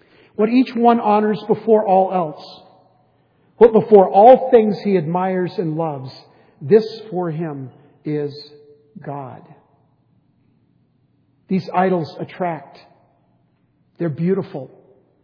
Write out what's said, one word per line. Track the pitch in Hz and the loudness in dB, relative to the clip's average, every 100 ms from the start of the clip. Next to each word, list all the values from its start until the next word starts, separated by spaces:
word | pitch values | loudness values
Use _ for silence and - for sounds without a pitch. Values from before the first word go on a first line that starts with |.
| _ _ _ | _ _ _
"What | - 220 | -4 0
each | 247 247 | 0 0
one | 226 233 233 | 2 2 2
honors | 214 208 214 208 - | 2 0 0 -2 -4
before | 214 214 214 214 | -4 2 0 4
all | 190 190 | 2 2
else, | 185 156 - - - _ _ _ _ _ _ _ _ _ - | -2 -6 -10 -20 -20 _ _ _ _ _ _ _ _ _ 4
what | 226 | 4
before | 220 - 208 185 | 4 4 4 6
all | 196 226 254 - | 6 8 6 4
things | 240 214 185 | 2 2 -2
he | 208 185 | -2 -2
admires | 156 175 190 185 180 - | -2 -4 -4 -4 -6 -6
and | 165 156 | -6 -6
loves, | 165 139 131 - _ _ _ _ | -6 -8 -14 -20 _ _ _ _
this | 135 214 214 - - | 2 2 2 -10 -12
for | 175 175 | -8 -8
him | 156 165 143 127 - _ _ | -8 -10 -10 -16 -20 _ _
is | 151 151 143 131 - - - _ _ 185 | -8 -6 -6 -10 -20 -20 -20 _ _ -18
God." | 147 143 131 107 - - _ _ _ _ _ _ _ _ _ _ _ _ _ _ _ _ _ _ - | -14 -14 -14 -18 -20 -20 _ _ _ _ _ _ _ _ _ _ _ _ _ _ _ _ _ _ -6
These | 185 - | -6 -2
idols | 180 185 180 147 - | -2 0 -2 -6 -12
attract. | - - 180 156 - - _ _ _ _ _ _ _ _ _ _ _ - | -16 -10 -10 -10 -16 -20 _ _ _ _ _ _ _ _ _ _ _ -8
They're | 170 | -8
beautiful. | 135 170 190 - 147 127 _ _ _ _ _ | -4 -2 -4 -6 -14 -16 _ _ _ _ _